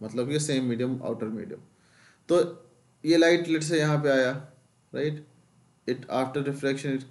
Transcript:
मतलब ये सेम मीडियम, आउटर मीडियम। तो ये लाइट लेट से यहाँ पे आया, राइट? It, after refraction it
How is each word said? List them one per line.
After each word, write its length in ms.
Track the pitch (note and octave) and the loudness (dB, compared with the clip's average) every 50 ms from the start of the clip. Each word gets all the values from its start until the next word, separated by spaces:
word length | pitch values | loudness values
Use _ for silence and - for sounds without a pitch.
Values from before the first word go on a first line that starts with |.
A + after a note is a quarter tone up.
| A2 | -12
मतलब 280 | A2 A2+ A#2+ B2 C3+ D3 | -8 -4 -4 -2 -2 -2
ये 60 | D3+ | -2
सेम 240 | D3+ D3 C#3 C3 C3 | -2 0 -2 0 0
मीडियम, 360 | B2 A#2 A2+ B2 B2+ C3 B2+ - | 0 -2 -2 -2 -2 -4 -4 -4
आउटर 220 | - A#2 A2+ A2+ A2 A2 G#2 | -6 -6 -6 -6 -6 -6 -8
मीडियम। 220 | - - - - - _ _ _ _ _ _ _ _ - _ _ _ - | -8 -10 -12 -14 -16 _ _ _ _ _ _ _ _ -20 _ _ _ 2
तो 80 | E3+ F3 - E3+ - - - - _ _ _ _ _ _ - | 2 2 2 2 -2 -12 -20 -20 _ _ _ _ _ _ 0
ये 120 | D3+ E3+ | 2 4
लाइट 320 | E3 E3 E3 F3 E3+ E3+ D#3+ | 6 6 6 6 4 2 0
लेट 140 | D#3+ D#3 D#3 | 0 0 0
से 160 | D3+ E3+ D#3 | 0 2 2
यहाँ 240 | D3+ D3+ D3+ D3 D3 | 2 4 2 2 2
पे 60 | C#3+ | 2
आया, 220 | C3+ C3 C3 B2+ C3+ D3+ - - - _ _ _ _ _ _ _ - | 4 4 2 2 0 -4 -8 -14 -20 _ _ _ _ _ _ _ -8
राइट? 320 | C3 C#3+ D#3 D3+ D3+ - - _ _ _ _ _ _ _ _ _ _ _ | -4 -4 -4 -4 -6 -12 -18 _ _ _ _ _ _ _ _ _ _ _
It, 140 | - B2 B2 - - | -6 -6 -6 -6 -4
after 300 | - B2+ C3 B2 B2+ C#3+ C#3 | -2 -2 -2 -2 -2 -4 -4
refraction 520 | C#3+ C#3 C#3+ - C#3 C#3 C#3 - C#3+ C3+ | -4 -4 -4 -2 -2 -2 -2 -4 -4 -4
it 80 | C3 C3 - | -6 -6 -6